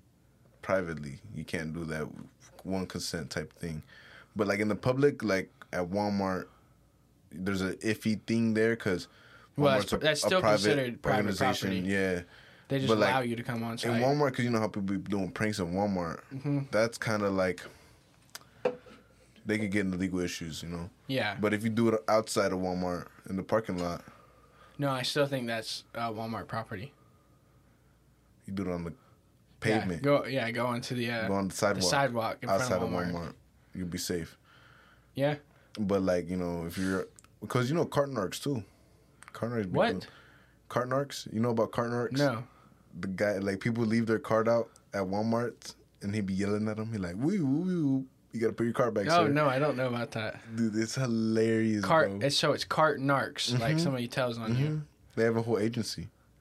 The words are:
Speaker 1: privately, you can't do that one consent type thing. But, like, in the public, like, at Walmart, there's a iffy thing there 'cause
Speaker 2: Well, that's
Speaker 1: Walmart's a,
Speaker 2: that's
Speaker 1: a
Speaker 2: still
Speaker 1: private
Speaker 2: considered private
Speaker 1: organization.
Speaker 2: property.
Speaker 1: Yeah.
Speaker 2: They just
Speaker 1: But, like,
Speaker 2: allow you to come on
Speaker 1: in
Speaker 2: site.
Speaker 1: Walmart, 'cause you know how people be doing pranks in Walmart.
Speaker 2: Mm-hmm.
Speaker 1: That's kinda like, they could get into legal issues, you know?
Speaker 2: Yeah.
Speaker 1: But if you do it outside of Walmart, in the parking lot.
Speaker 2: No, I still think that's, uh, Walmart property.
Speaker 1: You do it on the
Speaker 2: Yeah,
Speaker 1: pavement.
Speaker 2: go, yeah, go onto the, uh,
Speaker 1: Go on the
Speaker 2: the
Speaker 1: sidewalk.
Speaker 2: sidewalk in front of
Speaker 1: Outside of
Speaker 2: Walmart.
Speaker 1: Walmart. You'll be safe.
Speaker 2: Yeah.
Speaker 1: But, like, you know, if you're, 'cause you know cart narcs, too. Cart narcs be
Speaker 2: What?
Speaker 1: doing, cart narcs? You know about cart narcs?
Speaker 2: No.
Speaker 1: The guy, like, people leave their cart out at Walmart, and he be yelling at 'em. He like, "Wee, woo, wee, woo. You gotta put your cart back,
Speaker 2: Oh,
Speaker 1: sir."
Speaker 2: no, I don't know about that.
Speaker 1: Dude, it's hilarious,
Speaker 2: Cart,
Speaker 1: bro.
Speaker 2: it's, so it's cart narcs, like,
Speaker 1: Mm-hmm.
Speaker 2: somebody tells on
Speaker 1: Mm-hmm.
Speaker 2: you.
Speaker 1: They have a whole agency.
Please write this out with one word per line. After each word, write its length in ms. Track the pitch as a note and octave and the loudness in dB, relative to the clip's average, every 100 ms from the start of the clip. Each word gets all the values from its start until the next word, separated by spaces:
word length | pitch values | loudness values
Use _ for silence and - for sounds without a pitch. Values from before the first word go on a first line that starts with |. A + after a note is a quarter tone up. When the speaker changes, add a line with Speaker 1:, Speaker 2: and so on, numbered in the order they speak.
| _ _ _ _ _ _ | _ _ _ _ _ _
Speaker 1:
privately, 580 | - F#2+ F2 D2+ C#2+ C#2 - | 0 0 0 -6 -8 -12 -12
you 100 | D#2 | -12
can't 280 | D#2 F2 D#2 | -6 -6 -4
do 120 | D#2+ | -6
that 240 | D#2+ D#2 D2 - - - - - | -6 -6 -6 -10 -18 -20 -20 -14
one 220 | - F#2+ F2+ | -6 -4 -4
consent 440 | F2+ - F2 C#2 | -6 -6 -6 -6
type 220 | F2 D2+ | -8 -8
thing. 300 | - E2+ D#2 - - - - - | -10 -10 -8 -12 -20 -20 -20 -10
But, 120 | G2 G2+ | -2 0
like, 100 | G2+ | 2
in 80 | G#2+ | 0
the 60 | |
public, 480 | G2 B2+ B2+ C#3+ C3+ | 0 0 4 2 2
like, 280 | G#2+ F#2+ - _ - | 0 0 -2 _ -8
at 160 | F2+ F2 | -6 -2
Walmart, 580 | G2+ G#2 G2+ F#2+ F#2 - - _ _ _ _ _ _ _ | -2 0 0 0 -2 -6 -14 _ _ _ _ _ _ _
there's 320 | D#2 F#2 F#2+ | -8 -4 0
a 120 | F#2 - | -2 -2
iffy 440 | A2 G#2+ A2+ G#2+ - | -2 0 0 -2 0
thing 280 | A2+ A2+ | 0 2
there 200 | A2 A2 A2+ | 2 2 2
'cause 300 | G#2+ F2+ - - - - - - | 0 -2 -4 -16 -20 -20 -10 0
Speaker 2:
Well, 160 | C#3+ C3 | 4 4
that's 60 | G2 | 2
Speaker 1:
Walmart's 60 | |
a, 60 | G2+ | 0
Speaker 2:
that's 260 | D#3 D3 | 0 0
Speaker 1:
a 20 | G#2 | 2
Speaker 2:
still 140 | F#2 | 4
Speaker 1:
private 160 | G#2+ G#2 | 4 4
Speaker 2:
considered 400 | G#2 C#3+ B2 A2+ | 4 2 0 -2
private 160 | - G#2+ | 0 0
Speaker 1:
organization. 500 | G#2 F#2 C3 - G2 | 0 0 0 0 -2
Speaker 2:
property. 180 | F#2+ F2+ | -2 0
Speaker 1:
Yeah. 300 | G2 F#2+ F2+ F2 - - - - | 0 0 0 -4 -14 -20 -20 -4
Speaker 2:
They 100 | C#3 | -2
just 100 | C3 | 2
Speaker 1:
But, 100 | A2 | 4
like, 120 | G2+ | 4
Speaker 2:
allow 100 | C3 | 4
you 160 | A#2+ A#2 | 0 -4
to 60 | |
come 180 | A#2+ A#2 | -4 -4
on 100 | A#2 | -4
Speaker 1:
in 60 | A#2 | -4
Speaker 2:
site. 240 | A#2 A#2 | 0 2
Speaker 1:
Walmart, 320 | B2+ D3 C#3+ | 4 4 2
'cause 100 | C3 | 2
you 60 | A#2+ | 2
know 80 | A2+ | 2
how 80 | G#2+ | 0
people 160 | G#2 | 0
be 160 | G2 G2 | -2 -2
doing 320 | F#2+ G2+ F2+ | -2 -2 -2
pranks 280 | - G#2+ G#2 | -2 -2 0
in 120 | E2+ | -2
Walmart. 480 | F#2 G2+ F#2 E2 - - | 0 0 0 -2 -6 -10
Speaker 2:
Mm-hmm. 260 | C3+ C#3+ C#3+ C3+ | -8 -4 -2 0
Speaker 1:
That's 260 | G#2 A2+ - | 2 2 0
kinda 320 | A#2 G#2+ G2+ | -2 0 2
like, 320 | F#2+ F#2 F2 - - - - _ _ _ - - - - - - - _ _ _ - | 2 0 -2 -10 -20 -20 -20 _ _ _ -20 -20 -6 -4 -4 -10 -20 _ _ _ -12
they 140 | G#2+ G#2+ | -2 -2
could 120 | G#2+ | 0
get 140 | G#2 F#2+ | 0 0
into 100 | F2+ | 0
legal 220 | F#2+ F2+ | 0 0
issues, 420 | F2+ - E2 D2+ | -2 -4 -8 -10
you 60 | E2+ | -8
know? 220 | E2+ E2+ - - | -8 -10 -12 -6
Speaker 2:
Yeah. 300 | C3 G#2 G2 | -2 -2 0
Speaker 1:
But 140 | G#2 | 0
if 80 | G#2 | 2
you 80 | A2+ | 0
do 180 | A2 A#2 | 2 4
it 140 | A2 - | 2 4
outside 440 | G#2+ G#2+ A2+ G2 | 2 2 0 2
of 60 | F#2 | 0
Walmart, 480 | F#2 F2+ F2+ F2 - - - | -2 -2 -2 -4 -8 -16 -8
in 60 | F#2+ | -6
the 60 | |
parking 340 | F2 A2 - F2+ | 0 0 0 -2
lot. 240 | F2 E2+ - - - - - - - - | -4 -4 -10 -20 -20 -20 -20 -20 -18 -6
Speaker 2:
No, 120 | C#3 | -2
I 120 | C3 | -2
still 240 | B2 D3 C#3 | -2 0 0
think 200 | C3+ A#2 | 0 -2
that's, 380 | A2+ A2 - - | -4 -6 -10 -10
uh, 160 | A#2 A#2 | -6 -6
Walmart 380 | A2 A2+ A2 - | -4 -4 -6 -6
property. 440 | A2 A2+ G2+ B2+ - - _ _ _ _ _ _ _ _ _ _ _ _ _ - | -6 -6 -10 -12 -16 -20 _ _ _ _ _ _ _ _ _ _ _ _ _ -10
Speaker 1:
You 60 | |
do 100 | G2 F2+ | -6 -4
it 40 | |
on 120 | F2 | -4
the 60 | E2+ | -6
Speaker 2:
Yeah, 880 | D2+ _ _ _ _ _ - A#2 A2 | -10 _ _ _ _ _ -4 0 2
Speaker 1:
pavement. 220 | G2 E2 | 0 0
Speaker 2:
go, 220 | C#3 C#3 A2+ | 2 2 2
yeah, 240 | C3 A#2 | -2 -2
go 160 | A#2+ B2 | -2 -2
onto 280 | A#2+ B2 | -2 -4
the, 160 | B2 A#2+ | -4 -2
uh, 180 | A#2 G#2 | -2 0
Speaker 1:
Go 60 | |
on 100 | G2 F#2+ | 0 0
the 20 | |
Speaker 2:
the 60 | - | 0
Speaker 1:
sidewalk. 340 | G2+ F#2+ F#2 | 0 2 2
Speaker 2:
sidewalk 480 | D3 C#3 A#2 A2 - | 4 2 0 -2 -4
in 60 | - | 0
front 140 | G2 | 0
of 100 | B2 | 2
Speaker 1:
Outside 100 | F2+ | 2
of 60 | F2+ | 0
Speaker 2:
Walmart. 220 | F2+ F2 | 0 -2
Speaker 1:
Walmart. 200 | E2+ E2+ - _ _ _ | -4 -6 -12 _ _ _
You'll 120 | - F2+ | -10 -6
be 100 | F2 | -4
safe. 380 | - F2 E2 - _ - - - - - _ | -4 -4 -6 -12 _ -20 -20 -20 -20 -20 _
Speaker 2:
Yeah. 220 | - C#3+ C#3+ - _ _ - | -2 0 0 -8 _ _ -4
Speaker 1:
But, 240 | G2 G2 | 0 2
like, 260 | F#2+ F2+ E2+ | 2 2 0
you 80 | F#2 | -2
know, 300 | F2 E2+ E2+ | -2 -4 -4
if 100 | F2+ | -4
you're, 280 | F#2+ F#2 - - - _ G#2+ | -2 -2 -4 -12 -20 _ -4
'cause 200 | B2 B2 | 0 0
you 80 | E3 | 0
know 80 | |
cart 260 | B2+ D3 C#3 | 0 0 0
narcs, 320 | B2+ F2+ - | -2 -4 -4
too. 220 | C#3+ B2+ G2 - _ _ _ _ - | -4 -4 -6 -16 _ _ _ _ -20
Cart 200 | - A2+ | -8 -4
narcs 120 | A#2+ | -2
be 60 | F#2+ | 0
Speaker 2:
What? 180 | C3 A3+ | 2 2
Speaker 1:
doing, 120 | F#2+ - - - - _ _ - | 0 -8 -16 -20 -20 _ _ -4
cart 200 | A#2+ B2 | -2 0
narcs? 440 | C3 C#3 - - | 0 -2 -6 -6
You 80 | G#2+ | 0
know 100 | A#2+ | 2
about 200 | A2+ G#2 | 2 2
cart 180 | - A#2 | 0 -2
narcs? 280 | A#2+ A#2+ C3+ | -2 -2 2
Speaker 2:
No. 260 | C#3+ A2+ B2 - - - _ - | 2 0 -6 -16 -20 -20 _ -8
Speaker 1:
The 100 | F#2+ | -6
guy, 300 | F#2 G#2 G2 | 0 2 2
like, 220 | G2 F#2+ | 0 0
people 240 | A#2+ A2+ | 0 0
leave 220 | A2 A2+ A2+ | 2 2 4
their 120 | G#2+ | 2
cart 300 | - A2+ A2+ | 4 4 4
out 220 | A#2 A2+ - _ | 2 0 -8 _
at 80 | G2+ | -4
Walmart, 720 | F#2+ G2+ A2+ A2+ A#2+ - - - _ _ | -2 0 0 0 -2 -6 -16 -20 _ _
and 120 | G2+ | -4
he 60 | G#2+ | -2
be 100 | F#2+ | -2
yelling 320 | F#2+ G2+ G#2 G#2+ | 0 0 0 -2
at 100 | G#2+ | -4
'em. 120 | A2 | -4
He 60 | A2+ | -4
like, 160 | F2 F#2 | -4 -2
"Wee, 220 | D3 G3+ | 0 0
woo, 200 | C#3 C#3+ | 2 0
wee, 220 | F#3 F3+ | 0 0
woo. 240 | C#3+ C3+ C3 _ _ | 2 0 -2 _ _
You 80 | A#2 | -2
gotta 120 | A2+ | -2
put 100 | - | 0
your 80 | A#2 | 0
cart 220 | A2+ A#2+ | 2 2
back, 120 | G#2+ G2+ | 2 4
Speaker 2:
Oh, 200 | F3 D#3 | 4 6
Speaker 1:
sir." 20 | |
Speaker 2:
no, 200 | D3 D3 | 4 4
I 100 | B2+ | 4
don't 180 | D3+ B2+ | 2 0
know 120 | C3 | -2
about 240 | A#2+ A#2 | -2 -4
that. 280 | A2+ G#2+ - A2+ A2+ | -4 -6 -8 -8 0
Speaker 1:
Dude, 200 | A2+ G#2+ | 0 2
it's 180 | A2+ | 0
hilarious, 880 | - C3 A2+ A2+ A2 A2+ A2+ A2+ G#2+ | 0 0 0 2 4 4 4 2 2
Speaker 2:
Cart, 260 | G2 D#3+ G2 | 4 4 4
Speaker 1:
bro. 160 | G2 C3+ | 2 0
Speaker 2:
it's, 100 | C#3+ | 2
so 160 | D#3 | 2
it's 120 | A2+ | 2
cart 360 | - - D#3 B2+ | 0 4 4 4
narcs, 520 | C#3 C#3 G#2+ - - A#2+ | 2 2 0 -2 -2 0
like, 140 | A2+ D#3+ | 2 2
Speaker 1:
Mm-hmm. 20 | |
Speaker 2:
somebody 280 | E3+ B2+ A#2+ | 2 0 -2
tells 300 | - B2+ A#2 | -2 -2 -2
on 140 | A2+ | -2
Speaker 1:
Mm-hmm. 100 | B2 | 0
Speaker 2:
you. 200 | D3 D#3 D3 _ - | 0 -2 -6 _ -10
Speaker 1:
They 100 | - | 0
have 120 | A2+ A2+ | 2 2
a 60 | |
whole 160 | A2 G#2 | 2 2
agency. 500 | A2 A#2 G#2 - F2 - _ _ | 2 0 -4 -6 -12 -14 _ _